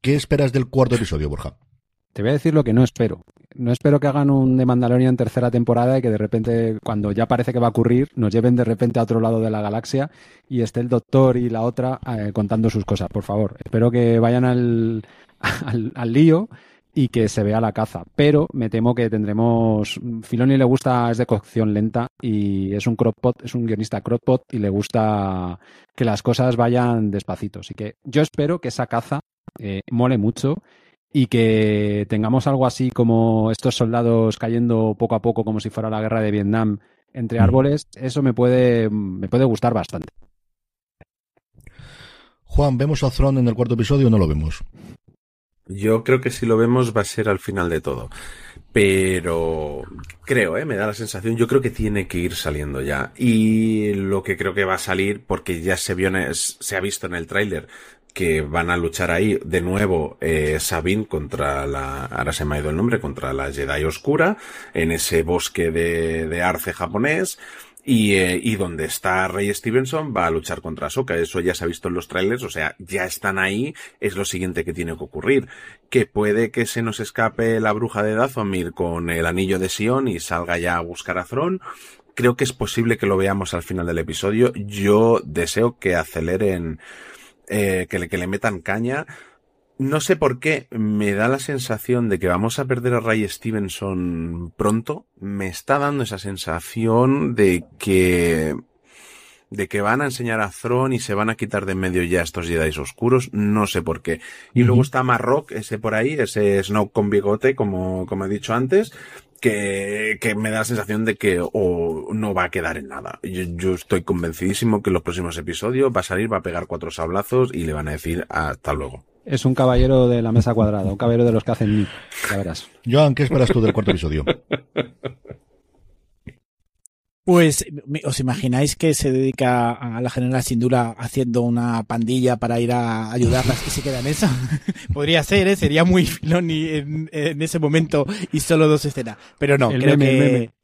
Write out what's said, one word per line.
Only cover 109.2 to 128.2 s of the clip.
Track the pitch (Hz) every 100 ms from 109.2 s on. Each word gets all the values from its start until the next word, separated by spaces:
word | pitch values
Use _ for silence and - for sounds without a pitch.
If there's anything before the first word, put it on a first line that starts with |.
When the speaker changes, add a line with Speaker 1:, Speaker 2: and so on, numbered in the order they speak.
| _ _
Speaker 3:
que, | 120 104 101 98 98 104 107 110
que | 117
me | 104 110
da | 110
la |
sensación | 107 113 101 107
de | 113 104
que | 104 87
o | 87 107 92 87 85 78 -
no | 107 107
va | 92
a | 87
quedar | 92 82 76
en | 67
nada. | 67 50 -
Yo, | - 92
yo | 90 85 92
estoy | 90 - 95
convencidísimo | - 90 85 80 92 98 117 107
que | 101
en |
los | 90
próximos | 85 87 87 82
episodios | 76 82 107 127 135
va | 110
a |
salir, | - 92 113
va | 98
a |
pegar | 87 85 85
cuatro | 85 82
sablazos | 82 82 95 - 127 127
y | - 80
le |
van | 76 76
a |
decir: | 76 82 85 -
"Hasta | - 76 62 -
luego". | 73 67 65 _ _ -
Speaker 2:
Es | 135
un | 131 131
caballero | 131 120 131 131 123
de | 120
la | 113
mesa | 113 113
cuadrada, | 113 107 104 95
un | 98
caballero | 117 117
de | 120
los | 110
que | -
hacen | 113 107 107
ni, | 98 - - - -
ya | 98
verás. | 92 80 - _ 117
Speaker 1:
Joan, | 131 151
¿qué | 131
esperas | 139 139 123
tú | 120
del | 110
cuarto | - 101
episodio? | 87 78 76 71 - _ - _ - 127 _ - - - - _ _ _ _ _ _ _ _ - _ _ _ _ _ _ _ _ _
Speaker 4:
Pues, | - 175 165 139 - 147 139
me-, | 151
¿os | 147 131